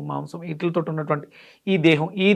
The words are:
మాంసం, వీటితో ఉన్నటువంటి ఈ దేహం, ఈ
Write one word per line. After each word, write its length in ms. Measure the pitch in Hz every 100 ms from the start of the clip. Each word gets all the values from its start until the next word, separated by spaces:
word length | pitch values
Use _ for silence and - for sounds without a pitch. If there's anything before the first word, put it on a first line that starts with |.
| 147
మాంసం, 300 | 143 - 170
వీటితో 380 | 170 151 175 170 160
ఉన్నటువంటి 380 | 156 151 147 - - - _ -
ఈ 100 | 190 156
దేహం, 200 | 151 165 196
ఈ 20 | 190